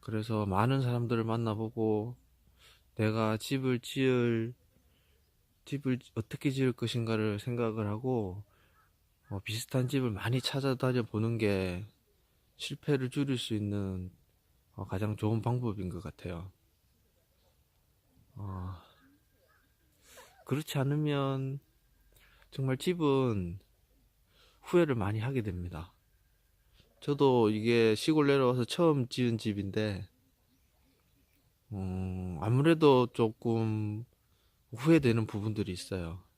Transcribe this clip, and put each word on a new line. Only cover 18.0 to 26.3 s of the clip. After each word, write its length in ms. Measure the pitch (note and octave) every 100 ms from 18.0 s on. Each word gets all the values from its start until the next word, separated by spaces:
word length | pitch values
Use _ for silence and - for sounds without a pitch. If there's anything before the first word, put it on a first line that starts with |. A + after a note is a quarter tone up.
| _ _ _ -
어, 400 | G2+ F#2+ F2+ F2+ - _ _ _ _ _ _ _ _ _ _ _ _ - - - -
그렇지 320 | C3+ D#3 D3
않으면 840 | C3+ D3 D3+ C#3+ C3+ C3+ C3+ C#3 _ _ _ _ _ _ _ _ _
정말 260 | - C3+ C3
집은 840 | - F3 D3+ C3+ B2+ G#2 F2+ F#2+ _ _ _ _ _ _ _ _ _ _
후회를 340 | - F3 E3 A#2+
많이 240 | G2 A2
하게 220 | A#2 C3+
됩니다. 520 | G#2+ F2+ F2 E2 E2+ _ _ _ _